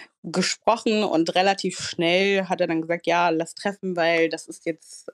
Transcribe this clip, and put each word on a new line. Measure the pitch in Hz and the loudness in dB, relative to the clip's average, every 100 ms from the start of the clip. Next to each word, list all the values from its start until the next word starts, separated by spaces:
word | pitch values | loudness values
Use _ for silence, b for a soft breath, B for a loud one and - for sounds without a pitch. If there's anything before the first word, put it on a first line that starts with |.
| B _ | B _
gesprochen | 175 180 180 - - 220 240 214 | -6 -2 -2 0 0 2 2 0
und | 214 - 165 180 | 2 2 2 2
relativ | 196 196 185 - | 2 2 -2 -6
schnell | - - 165 180 196 196 185 | -8 -2 2 4 4 0 0
hat | 175 | -2
er | 175 | 0
dann | 160 | 0
gesagt, | 160 170 - | -2 -4 0
„Ja, | 170 175 | 2 2
lass | 160 165 - | 0 -4 -6
treffen, | 202 196 190 175 | -6 -6 -6 0
weil | 165 170 165 | 2 2 2
das | 160 - | -2 -10
ist | - 165 | -10 -8
jetzt, | 160 - - - | -8 -12 -20 -8